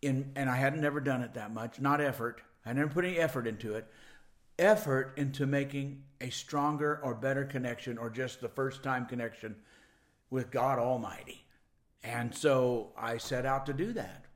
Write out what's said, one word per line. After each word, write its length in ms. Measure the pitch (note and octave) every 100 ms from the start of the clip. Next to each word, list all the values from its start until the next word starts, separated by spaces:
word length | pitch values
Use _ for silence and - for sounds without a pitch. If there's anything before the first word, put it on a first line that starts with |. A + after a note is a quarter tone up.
in, 300 | C#3+ C3+ C#3 -
and 140 | C3+
I 60 | B2+
hadn't 280 | C3+ D#3
ever 160 | D3 D3
done 220 | C#3 B2+
it 140 | A#2+ A#2
that 180 | G#2
much, 260 | A2 A2+ -
not 220 | C#3 D3
effort. 400 | C#3+ C3 A#2+ - - _ -
I 80 |
never 160 | B2+ D3
put 160 | D3 F3+
any 120 | F3
effort 300 | D#3+ C#3 A#2
into 280 | G#2+ A2+ G#2+
it. 120 | A2 - - - - - _ -
Effort 560 | F3+ G#3+ - C3 C3+ -
into 300 | C#3+ C3+ C#3
making 580 | C#3+ C#3 C#3 C#3 C#3 - -
a 100 | B2+
stronger 720 | - - D3 C#3+ D3+ D3 D3
or 100 | C#3+
better 320 | A2+ C3+ C3+ C#3
connection, 520 | C#3 B2 A#2+ - A#2
or 120 | A#2
just 320 | A2+ B2+ -
the 80 | A#2
first 340 | - C3+ C3
time 220 | C#3 B2+ A#2+
connection 500 | B2 A#2 - A2 G#2 - - - _ _ _ _
with 200 | C3 A2+
God 300 | C3+ B2+ C3
Almighty. 680 | A#2+ B2+ G#2+ - - - - _ _ _ _ _
And 300 | - A#2 A#2+
so 600 | - D3+ C3+ B2+ A#2+ G#2+ -
I 200 | A2+ A#2
set 280 | - B2+ B2+
out 200 | C3+ C#3
to 60 |
do 200 | C#3 G3
that. 320 | A#3 F#2+ - -